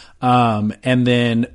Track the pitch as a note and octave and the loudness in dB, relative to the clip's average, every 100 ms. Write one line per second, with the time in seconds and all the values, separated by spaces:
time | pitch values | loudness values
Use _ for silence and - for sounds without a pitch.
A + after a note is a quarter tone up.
0 | - - B2 B2 A#2 G#2+ G#2 - C3 B2+ | -20 -6 0 2 2 0 -4 -4 -2 0
1 | B2 A#2+ A#2+ A#2 B2 | 0 0 0 -2 -4